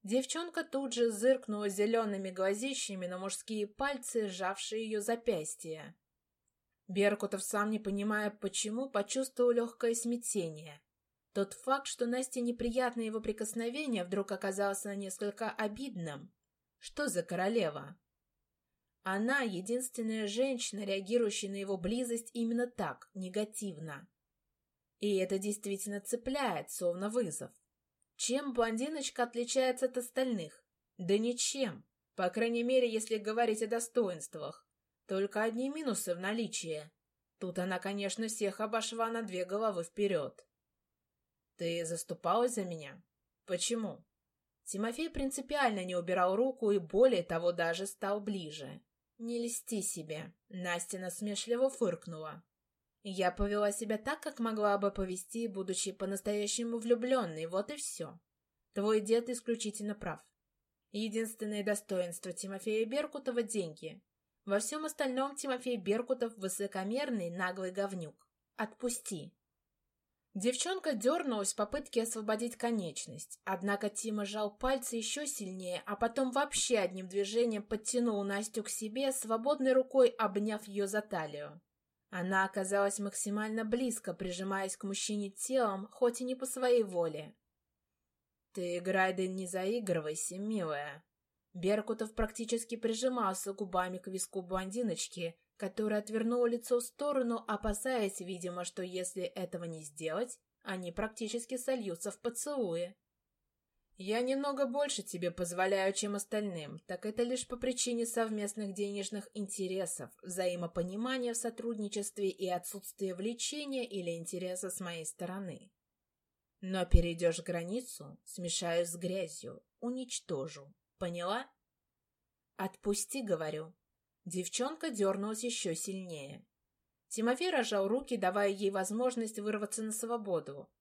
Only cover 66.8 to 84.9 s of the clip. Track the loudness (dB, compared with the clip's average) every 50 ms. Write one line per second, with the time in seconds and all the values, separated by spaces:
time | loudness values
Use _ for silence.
66.8 | -2 0 0 0 0 0 0 0 0 -2 0 0 0 0 0 -2 -4 -2 0 0
67.8 | -2 0 -2 -6 -6 -8 -12 _ _ _ _ _ _ _ _ -4 -4 -4 -4 _
68.8 | -2 -2 -2 -2 -6 -6 -6 -6 -8 -10 _ _ _ _ _ _ _ _ _ _
69.8 | _ _ _ _ _ _ _ _ _ _ _ 0 2 2 2 2 0 0 0 0
70.8 | 0 0 0 4 4 4 4 4 2 0 0 2 0 0 2 0 0 0 0 -4
71.8 | -4 0 0 0 0 0 -4 -4 0 0 0 0 0 -4 -4 -2 0 0 2 0
72.8 | -2 -2 -6 -8 -10 -10 -10 -12 -12 -14 -16 _ _ -4 -4 0 2 0 0 2
73.8 | 0 -2 -2 -2 -4 -2 -2 -2 -2 -2 -2 -2 -2 -2 -2 _ 2 2 2 2
74.8 | 0 -4 -4 -4 -2 -2 -4 -4 -4 -4 -4 -4 -6 -6 -6 -6 -6 -6 -6 -6
75.8 | -4 -6 -2 0 0 0 2 2 0 2 2 2 0 2 2 0 4 4 4 4
76.8 | 4 2 -2 -4 -8 -2 0 0 0 2 4 4 4 4 2 0 -2 -2 -4 -4
77.8 | -2 0 2 2 4 4 2 2 0 0 0 -2 -2 -2 -4 -4 -4 -4 -6 -4
78.8 | -4 -4 -2 0 0 0 0 -2 0 0 0 2 4 2 2 4 4 6 6 6
79.8 | 6 6 8 8 8 8 8 4 0 2 2 0 0 0 -2 -2 -4 -4 -2 -2
80.8 | 0 2 0 -2 0 0 -2 -2 -2 -4 -6 -8 -10 -10 -12 -16 _ _ _ _
81.8 | _ _ _ _ _ _ -4 -2 0 2 4 4 4 4 2 -2 0 2 4 4
82.8 | 4 4 2 0 -4 -4 -2 -4 -2 -2 -2 -2 -2 -2 -2 -2 0 0 0 0
83.8 | 2 0 -2 -2 -4 -6 -6 -4 -4 -4 -4 -4 -2 -2 0 0 0 -2 -4 -6
84.8 | -4 -4